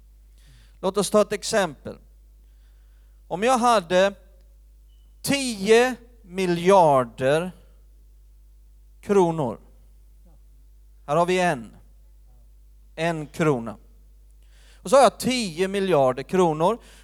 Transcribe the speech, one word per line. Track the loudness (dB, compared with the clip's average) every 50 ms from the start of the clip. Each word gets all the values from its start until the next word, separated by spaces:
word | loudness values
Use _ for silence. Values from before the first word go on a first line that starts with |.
| -20 -20 -20 -20 _ -20 -20 -20 -20 -20 -20 -20 -20 _ -18 -8
Låt | -8 -6 -4
oss | -4 -4 0
ta | 2 0
ett | 0 0 -4
exempel. | -10 -8 -4 -2 -2 -2 -2 -6 -12 -16 -18 -18 -18 -20 -20 -20 -20 -20 -20 -20 -20 -20 -20 -20 -20 -20 -20 -20 -20 -20 -20 -20 -20 -20 -20 _ -20 -16 -12
Om | -8 -4 -2
jag | 0 0 2
hade | 2 2 2 0 0 0 0 0 0 0 -2 -6 -20 -20 _ -20 -20 -20 -20 -20 -20 -20 -20 _ -20 -20 -20 -20 -20 -20 -20 -12 -6
tio | -4 -4 -4 -4 -6 -8 -6 0 2 4 4 4 2 -2 -8 -14 -20 -20 _ -20
miljarder | -14 -6 -4 -2 -2 -2 0 4 4 6 6 6 6 4 2 0 -2 -6 -4 -2 0 0 0 -2 -6 -12 -18 -20 -20 -20 -20 -20 -20 -20 -20 -20 -20 -20 -20 -20 -20 -20 -20 -20 -20 -20 -20 -20 -20 -20 -20 -20 -20 -20 -16
kronor. | -6 -2 2 2 2 2 0 -4 -4 -6 -6 -10 -16 -20 -20 _ -20 -20 -20 -20 -20 -20 -20 -20 -20 -20 -20 -20 -20 -20 -20 -20 -20 -20 -20 -20 -20 -20 -20 -18 -8
Här | -4 -2
har | -2 0
vi | 0 0 0
en. | 0 -2 -2 -4 -8 -16 -20 -20 -20 -20 -20 -20 -20 -20 -20 -20 _ -20 -20 -20 -20 -20 -20 -20 -20 -20 -20 -20 -20 -20 -10
En | -6 -4 -4 -4 -6 -10
krona. | -12 -6 -2 0 0 0 -2 -4 -10 -14 -16 -20 _ _ _ _ _ _ _ _ _ _ _ _ _ _ _ _ _ _ _ -6
Och | 2
så | 4
har | 6 6
jag | 4 2 0
tio | -4 -4 -2 -2 -4 -6 -4 -4 -4 -4
miljarder | -2 -4 -2 0 2 2 2 2 0 -2 -6
kronor | -4 0 0 2 2 0 0 -2 -2 -2 -4 -10 -20 -20 -20